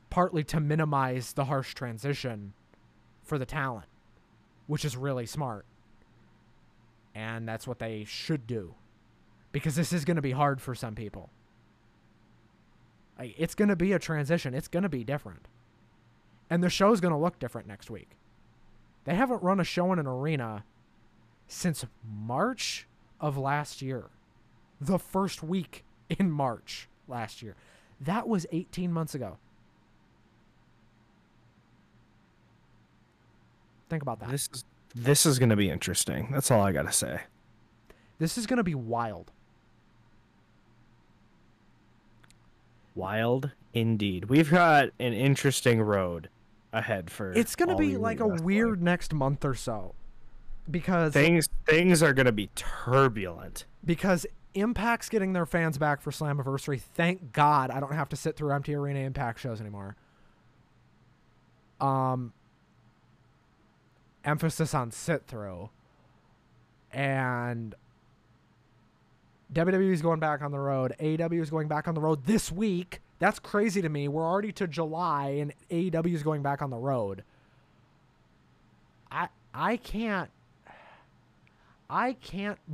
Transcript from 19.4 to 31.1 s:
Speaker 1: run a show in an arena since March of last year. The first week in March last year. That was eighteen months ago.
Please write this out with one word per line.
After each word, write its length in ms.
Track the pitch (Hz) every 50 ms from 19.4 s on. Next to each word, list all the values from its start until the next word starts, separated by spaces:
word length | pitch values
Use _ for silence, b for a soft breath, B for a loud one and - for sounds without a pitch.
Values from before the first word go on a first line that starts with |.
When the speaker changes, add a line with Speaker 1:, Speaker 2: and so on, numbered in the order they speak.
Speaker 1:
run 180 | 175 180 196 196
a 40 | 170
show 280 | - - 180 175 185 190
in 60 | 175
an 60 | 147
arena 580 | 135 127 127 139 156 160 135 120 113 107 101 101 - _ _ _ _ _ _ - _ _ _ - _ _ _ _ -
since 380 | - - - 170 156 - - 113 - _ - 110
March 800 | 104 104 107 113 123 143 190 247 262 - - - - - - - _ _ _ _ _ -
of 180 | - 151 135 139
last 440 | 131 135 143 147 147 - - -
year. 280 | 135 131 131 117 - - _ _ _ _ _ _ _ _ _ _ _ _ _ -
The 200 | 143 135 190 175
first 420 | - - - 190 196 180 - -
week 440 | - 156 185 190 165 - - - - _ _ _ _ -
in 200 | 170 - 196 180
March 580 | 151 147 139 127 113 - - - - - - - _ _ _ -
last 340 | 127 120 110 104 - -
year. 140 | 120 107 92 - b b b b b b b b
That 280 | 135 156 190 233 233 226
was 180 | 226 180 156 -
eighteen 420 | 175 160 185 - - 180 185 175 170
months 220 | 165 160 143 -
ago. 240 | 139 120 95 - - - - - - _ _ _ _ _ _ _ _ _ _ _ _ _ _ _ _ _ _ _ _ _ _ _ _ _ _ _ _ _ _